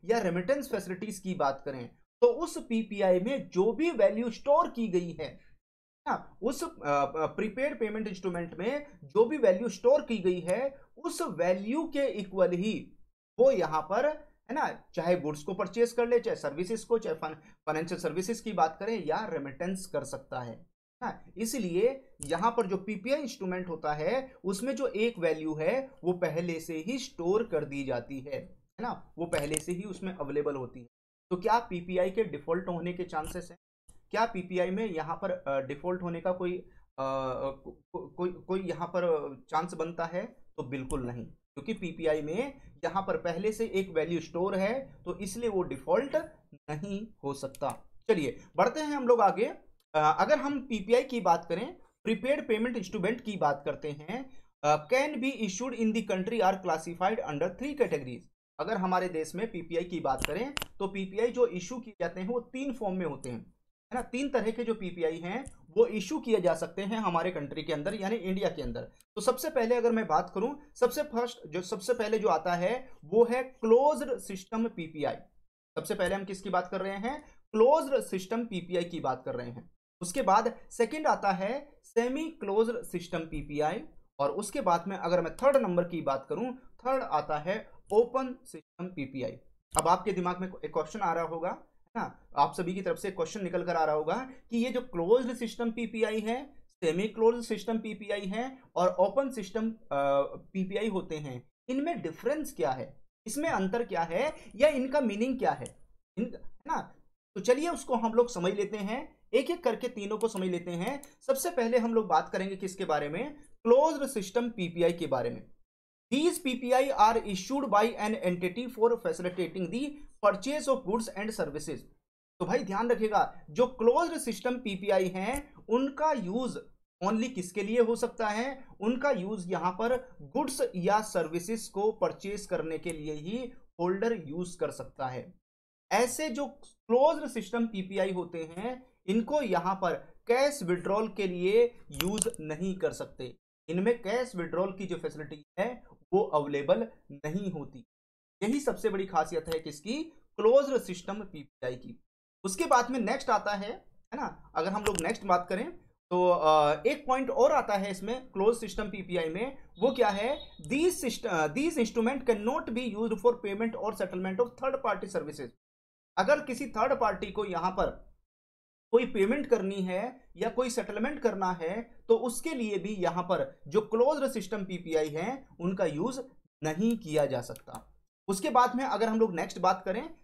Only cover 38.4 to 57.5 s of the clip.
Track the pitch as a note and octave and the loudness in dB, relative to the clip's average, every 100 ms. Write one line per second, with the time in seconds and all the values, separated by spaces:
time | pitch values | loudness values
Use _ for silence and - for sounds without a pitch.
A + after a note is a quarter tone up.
38.4 | - F#3+ F3+ D#3+ F3 F3+ F3 D#3 C#3+ C3+ | -4 -4 -4 -6 -4 0 2 2 0 -10
39.4 | - D#3 F3 F3 D#3+ E3+ E3 F3 A#3 - | -4 -2 -2 -4 -6 -4 -6 -4 -8 -10
40.4 | - - B2+ C3+ C3 D3 B2 A#2+ A2+ - | -16 -12 -8 -6 -4 -4 -4 -8 -12 -16
41.4 | _ - F3+ A3 F3 - D#3+ D#3 D3+ F3+ | _ -10 -8 -6 -8 -2 0 0 0 -4
42.4 | C#4 - - - E3 F#3 G3 E3+ F3 E3+ | -4 -8 -20 -8 -4 -2 0 0 -2 -2
43.4 | G#3+ G#3+ A3+ F#3+ F#3+ D#3+ D#3 E3+ D#3 E3+ | -2 -2 -2 -2 0 0 0 0 -2 -2
44.4 | F#3+ G3 G3 B3+ C4+ - F3+ F3+ G3 G#3+ | 0 0 0 -2 -6 -10 -10 -8 -8 -4
45.4 | A#3+ F#3+ C#3+ C3+ - F#3 C#4 D#4 D#4+ - | 0 0 -2 -4 2 2 2 0 -2 -10
46.4 | _ - - D3+ G3 G3+ A3+ - C#3 C3+ | _ -16 -10 -8 -6 -6 -8 -8 -8 -6
47.4 | C3+ - C#3 - - - - A3 C3+ - | -8 -6 -6 -6 -12 -4 0 2 0 -4
48.4 | - D3+ A3 C4+ D4+ C#4+ B3 A#3 G3+ F3 | -4 2 2 2 -2 2 4 6 6 4
49.4 | C4 - - - _ D#3 D3+ D#3 G3 D4 | 0 -4 -16 -20 _ 4 4 6 4 4
50.4 | C4+ C#4+ C4 A3 F#3+ A#3+ C4+ A#3+ F3+ E3+ | 2 -4 -4 -6 4 4 4 2 4 2
51.4 | - E3+ C4 F4+ - _ G#3+ A3 B3 D4+ | 2 -4 -4 -10 -20 _ -2 0 2 0
52.4 | - G#3+ A#3+ A#3 F#3 G#3+ F#3 B3 G#3+ G3 | 0 0 0 -2 -4 -2 -2 -2 -4 0
53.4 | D3 C#3+ - - D3+ D3 D3+ A#3+ C4+ - | 0 0 -4 -6 -6 -8 -8 -8 -10 -16
54.4 | - _ D3 D3+ D3+ B3+ D4 C#4 C4 A#3+ | -20 _ 2 2 4 2 2 0 -2 -2
55.4 | G#3+ F#3 B3+ A#3 A3 A3 - F#3 F#3 A3+ | -4 -4 -4 0 0 0 0 -2 -2 2
56.4 | F#3+ F#3+ F3+ D#3+ F3 E3+ F#3 A3 - D3 | 2 2 0 -2 -4 -2 0 0 -2 -2
57.4 | F3 | -2